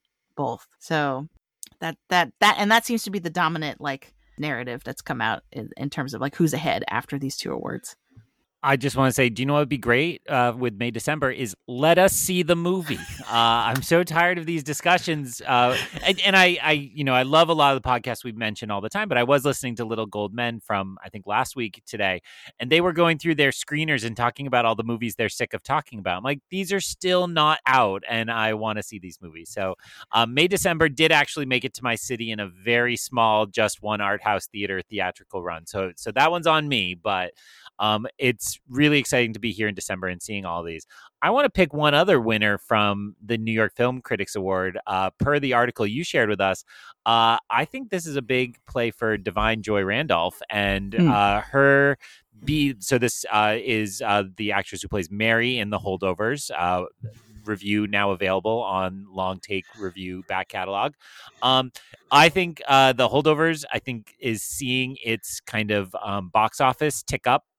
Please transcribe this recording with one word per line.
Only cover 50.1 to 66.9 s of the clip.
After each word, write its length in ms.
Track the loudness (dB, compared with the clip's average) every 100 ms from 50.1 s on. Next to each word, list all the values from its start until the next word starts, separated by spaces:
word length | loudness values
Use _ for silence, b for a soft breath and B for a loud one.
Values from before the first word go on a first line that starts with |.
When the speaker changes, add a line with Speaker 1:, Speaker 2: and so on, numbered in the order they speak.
| 2 0 -4 -6
Speaker 2:
and, 460 | -2 0 0 -2
Speaker 1:
Hmm. 160 | 2 4
Speaker 2:
uh, 300 | 4 4 2
her 580 | 0 4 6 6 4 0 B B _ _
be-, 320 | -2 0 0 -2
so 200 | 0 2
this, 280 | 2 -2 -2
uh, 240 | 2 2 2
is, 400 | 0 0 -2 -4
uh, 220 | 0 0 0 -6
the 160 | -2
actress 280 | -2 -2 -8
who 40 | -6
plays 240 | -4 -4
Mary 480 | -2 2 2 2 -2
in 120 | -2
The 80 | -4
Holdovers, 720 | -4 -2 -2 -2 -2 -4 -6 -2
uh, 280 | 0 0 -4 _ -16 -16 _ -18
review 440 | -8 -6 -2 0 0
now 240 | 0 0
available 500 | 0 0 0 0 -2
on 420 | -2 -2 -2 -6 -12
Long 300 | -6 -4 -6
Take 240 | -6 -8 -8 -10
Review 460 | -10 -8 -10 -10 -6
back 200 | -6 -6
catalog. 460 | -6 -4 -2 -2 -6 B B B B
Um, 300 | 2 2 0 -8 B B 4
I 160 | 6 6
think, 340 | 4 -2 -4 4
uh, 240 | 6 6
The 160 | 6 2
Holdovers, 560 | 4 2 4 2 0 -4
I 80 | -6
think, 340 | -6 -10 -12 _
is 200 | -4 -4
seeing 540 | -6 -8 -2 -2 -2 -6
its 380 | -4 -4 -6 -14
kind 320 | -6 -4 0
of, 240 | 0 0 -6
um, 280 | -6 -6 0
box 320 | 2 2 2
office 420 | 0 2 -2